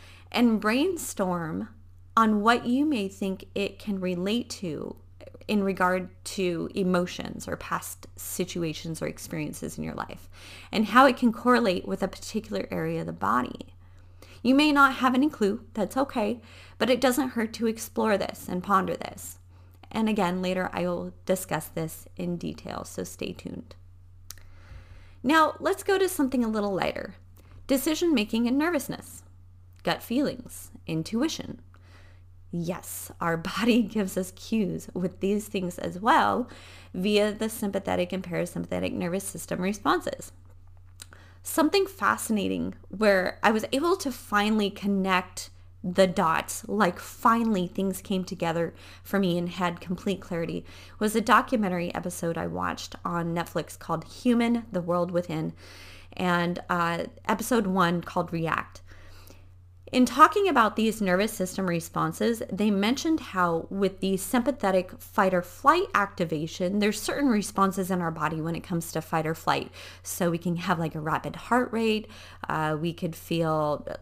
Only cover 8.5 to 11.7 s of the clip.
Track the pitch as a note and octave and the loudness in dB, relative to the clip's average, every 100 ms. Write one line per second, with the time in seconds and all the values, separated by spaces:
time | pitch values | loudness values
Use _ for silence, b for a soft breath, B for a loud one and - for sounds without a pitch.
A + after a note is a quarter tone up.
8.5 | F3+ E3 D3+ E3 D#3+ D#3 - - D#3+ D3+ | -4 -4 -6 -8 -6 -6 -8 -8 -6 -6
9.5 | - - - - - - - - B B | -8 -10 -8 -8 -8 -10 -12 -16 B B
10.5 | B B - G#3+ A#3+ C#4 C4 A#3+ A3 B3 | B B -2 4 8 8 6 0 2 4
11.5 | A#3+ A3+ | 4 4